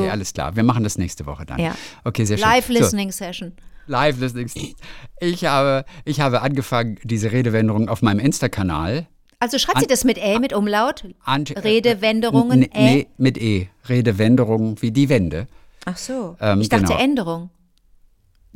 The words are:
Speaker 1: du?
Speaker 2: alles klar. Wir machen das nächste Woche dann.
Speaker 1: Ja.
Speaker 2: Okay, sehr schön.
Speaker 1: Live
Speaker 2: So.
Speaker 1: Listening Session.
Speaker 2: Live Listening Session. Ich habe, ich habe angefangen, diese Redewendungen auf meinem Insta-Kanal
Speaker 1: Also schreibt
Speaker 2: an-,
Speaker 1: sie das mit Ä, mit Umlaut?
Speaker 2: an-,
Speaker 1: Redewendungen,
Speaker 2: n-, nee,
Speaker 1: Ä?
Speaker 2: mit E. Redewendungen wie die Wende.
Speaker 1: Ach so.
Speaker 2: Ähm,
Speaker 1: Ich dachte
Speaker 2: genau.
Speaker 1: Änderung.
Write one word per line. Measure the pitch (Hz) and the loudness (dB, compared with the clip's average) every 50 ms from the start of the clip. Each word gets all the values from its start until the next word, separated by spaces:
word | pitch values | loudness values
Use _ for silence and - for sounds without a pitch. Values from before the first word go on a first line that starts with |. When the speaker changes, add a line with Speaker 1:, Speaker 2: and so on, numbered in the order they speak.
| 190 | 0
Speaker 1:
du? | 185 | -2
Speaker 2:
alles | 104 104 92 - - | -2 -4 -6 -8 -8
klar. | 82 69 76 95 | -6 -6 -4 0
Wir | 113 117 | 2 2
machen | 123 120 117 107 | 2 2 2 0
das | 101 - | -2 -2
nächste | - 90 87 - - - | -4 -4 -4 -6 -10 -10
Woche | 71 69 - 82 | -12 -12 -12 -12
dann. | - - - | -8 -6 -4
Speaker 1:
Ja. | 165 160 - - - - - - - | -4 -4 -6 -8 -12 -16 -20 -8 -8
Speaker 2:
Okay, | 120 - - 110 | -4 -2 0 0
sehr | 101 - | 0 0
schön. | 202 214 | 2 2
Speaker 1:
Live | 220 240 254 240 | 4 4 4 2
Speaker 2:
So. | 254 240 | 2 2
Speaker 1:
Listening | 233 208 190 214 202 202 190 | 2 2 2 2 -2 -4 -6
Session. | - - 196 175 180 - 180 175 - - - - - - - | -8 -10 -10 -10 -10 -12 -12 -14 -14 -18 -20 -20 -20 -20 -10
Speaker 2:
Live | 147 135 123 143 151 135 123 | -4 -2 0 0 0 0 -2
Listening | 131 127 120 123 120 | -4 -4 -4 -6 -8
Session. | 107 - - - - - - - - - - - - - - | -10 -10 -12 -12 -12 -14 -18 -20 -20 -18 -18 -20 -20 -12 -6
Ich | 175 175 175 175 180 | -4 -4 -2 -2 -2
habe, | 147 143 135 139 139 135 135 135 - - 151 - | 0 0 2 2 2 0 -2 -4 -8 -14 -10 -8
ich | 156 139 147 | -4 -2 0
habe | 143 131 120 113 | 0 0 0 0
angefangen, | 120 139 139 135 - - 127 117 117 113 101 - - | 0 0 -2 -2 -2 -2 -2 -2 -2 -2 -6 -10 -6
diese | 110 113 107 107 110 113 | -4 -2 -2 0 0 0
Redewendungen | 127 123 117 107 110 110 110 104 107 117 - | 0 2 2 2 2 2 2 2 0 0 0
auf | 113 - | 0 2
meinem | 123 104 101 101 | 2 2 2 2
Insta-Kanal | 110 151 - - 135 - - 101 95 90 76 76 82 90 127 160 165 - _ _ _ _ _ _ | 2 0 0 0 -2 -4 -2 -2 -2 -2 -2 -2 -2 -4 -4 -6 -8 -10 _ _ _ _ _ _
Speaker 1:
Also | 240 220 285 247 | -4 -2 -2 -2
schreibt | - 339 - | -2 0 2
Speaker 2:
an-, | 427 254 | 0 2
Speaker 1:
sie | |
das | - 254 - - | 2 2 2 2
mit | 254 214 | 0 0
Ä, | 175 208 196 208 233 | 0 0 0 0 0
mit | 269 269 190 | 0 -2 -2
Umlaut? | 202 208 208 208 208 233 285 302 - - 180 - _ _ | -2 0 0 0 0 0 0 -2 -6 -12 -18 -18 _ _
Speaker 2:
an-, | 127 135 143 147 | -2 -2 -2 -2
Speaker 1:
Redewendungen, | 139 - 202 196 214 220 226 233 240 226 190 214 220 220 226 233 233 139 269 233 240 - 127 131 | -4 -6 -4 0 2 2 4 4 2 2 2 0 0 0 0 0 2 4 2 4 6 6 6 6
Speaker 2:
n-, | - - | 4 4
nee, | 127 127 127 135 143 | 4 4 6 6 4
Speaker 1:
Ä? | - - _ | 0 -2 _
Speaker 2:
mit | - 131 131 127 | 0 2 2 2
E. | - 117 110 104 92 92 - _ _ - - | 0 0 0 0 0 -2 -4 _ _ -4 0
Redewendungen | 123 123 113 117 98 98 107 113 127 123 117 107 113 113 110 110 107 - | 0 2 2 2 2 4 4 4 6 4 4 2 2 0 0 -2 -2 -2
wie | 117 113 | -4 0
die | 107 135 143 135 | 2 2 4 4
Wende. | 139 107 90 78 78 82 127 - - - - - _ _ - | 4 2 2 0 -2 -6 -8 -10 -14 -20 -20 -20 _ _ -10
Speaker 1:
Ach | 180 180 | -10 -10
so. | - - - 262 262 202 165 175 - | -10 -10 -8 -8 -8 -8 -8 -8 -4
Speaker 2:
Ähm, | 107 104 98 101 | 0 2 2 2
Speaker 1:
Ich | 110 104 | 2 2
dachte | 120 104 95 | 2 2 2
Speaker 2:
genau. | 87 - - | 2 2 2
Speaker 1:
Änderung. | 254 277 285 254 175 165 165 170 175 180 - _ _ _ _ _ _ _ _ _ _ _ _ _ _ _ _ _ _ _ - | 2 2 0 0 -2 -2 -6 -6 -8 -12 -16 _ _ _ _ _ _ _ _ _ _ _ _ _ _ _ _ _ _ _ -14